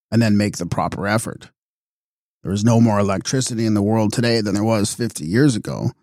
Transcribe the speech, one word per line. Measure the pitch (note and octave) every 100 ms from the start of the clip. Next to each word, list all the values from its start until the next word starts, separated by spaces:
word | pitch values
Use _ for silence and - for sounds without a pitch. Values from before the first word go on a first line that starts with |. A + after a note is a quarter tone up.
| -
and | A2
then | A2+ G#2
make | G#2 -
the |
proper | F2 - E2 - G2
effort. | A2 - - - _ _ _ _ _ _ _ _ _
There | -
is | G2+
no | A2+ A2+
more | A#2 G#2
electricity | G2 F#2+ - C3 B2 A2+ A2+
in |
the | G#2
world | G2+ A2 G#2
today | - A#2 A#2
than | G#2
there | G2
was | A2 A2 G2+
fifty | - A2+ - C3+
years | A2 D3 G#2+
ago, | - A#1 E2 -